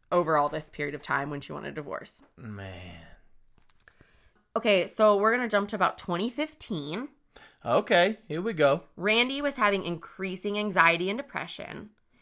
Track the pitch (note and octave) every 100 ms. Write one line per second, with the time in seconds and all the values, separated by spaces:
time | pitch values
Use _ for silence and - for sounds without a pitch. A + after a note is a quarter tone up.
0 | _ F3+ D#3+ D#3 D3 D#3 D3+ - D3 C#3+
1 | - C#3 C#3+ C#3+ - D3 C#3+ C#3+ C#3+ -
2 | - - - - A2+ G#2 G2 F#2 F2+ E2+
3 | D#2+ - - - _ _ _ _ _ _
4 | _ _ _ _ _ A3 A3 G3 E3+ -
5 | G#3+ G3+ G#3+ A#3+ A#3+ G#3 G3+ G3+ F#3 -
6 | - E3+ A3+ A#3 D4+ - - F3 C#3+ F3
7 | C#4 _ _ - - _ B2+ C3 G#3 F3+
8 | F#3 G#3+ - D#3 G3+ F3+ C#3+ D3+ - -
9 | F#3 A3 B3 C#4 C#4+ C#4 G#3 G3 F3 E3+
10 | - - F#3+ F#3 G#3 G#3 G#3 F3+ E3 E3+
11 | F#3 A3 - - E3+ - - - G#3+ _
12 | _ _